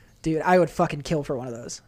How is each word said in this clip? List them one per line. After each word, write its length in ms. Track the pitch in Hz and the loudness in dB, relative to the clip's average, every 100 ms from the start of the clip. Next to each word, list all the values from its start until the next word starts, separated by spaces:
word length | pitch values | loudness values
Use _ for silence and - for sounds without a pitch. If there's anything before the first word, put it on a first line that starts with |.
| - _ | -18 _
Dude, 200 | 160 156 | -4 0
I 180 | 165 185 | 4 6
would 100 | 160 | 4
fucking 320 | - 165 147 | 2 -2 -2
kill 220 | - 160 | -4 -4
for 120 | 139 135 | -2 -4
one 120 | 127 | -6
of 60 | |
those. 260 | 117 120 - | -10 -12 -14